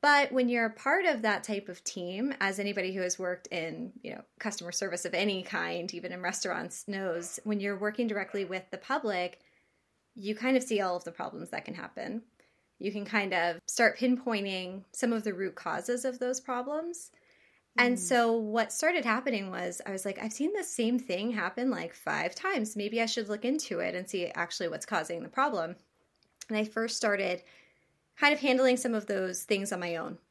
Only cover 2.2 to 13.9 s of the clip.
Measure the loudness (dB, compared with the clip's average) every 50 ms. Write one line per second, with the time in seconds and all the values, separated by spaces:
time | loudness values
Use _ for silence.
2.2 | -2 -2 -2 0 -2 -2 0 0 -2 -2 -2 -2 -2 -2 -2 -2 -2 -2 -2 -2
3.2 | -2 -4 -4 -4 _ -8 -6 -4 -4 -4 -6 -6 -10 -10 -12 -12 _ -12 -12 -12
4.2 | -14 _ _ _ -6 -6 -6 -6 -10 -6 -4 -4 -4 -2 -4 -4 -4 -2 0 2
5.2 | 2 2 2 0 -4 -4 -4 -4 -2 -2 -4 -4 -6 -6 -8 -8 -8 -8 -8 -6
6.2 | -6 -4 -4 -2 -2 -2 -2 -4 -4 -6 -8 -12 -10 -8 -6 -4 -2 -2 -2 -4
7.2 | -4 -6 -10 -8 -4 -2 -2 0 0 -2 -2 -2 -2 -4 0 0 -2 0 0 -2
8.2 | -4 -2 -2 -2 -2 -2 -2 -4 -6 _ -12 -12 -4 0 0 0 2 2 2 2
9.2 | 0 0 -2 -8 _ _ _ _ _ _ _ _ _ _ _ _ _ _ _ -10
10.2 | -4 -4 -4 0 2 4 4 4 4 2 0 2 2 2 0 -2 -4 -8 -8 -6
11.2 | -8 -8 -6 -8 -10 -8 -8 -8 -8 -8 -10 -10 -10 -12 -10 -10 -8 -6 -6 -8
12.2 | -8 _ _ _ _ _ _ _ _ _ _ _ -6 -6 -4 -4 -8 0 0 0
13.2 | 2 2 2 2 2 2 0 -2 _ -8 2 4 4 4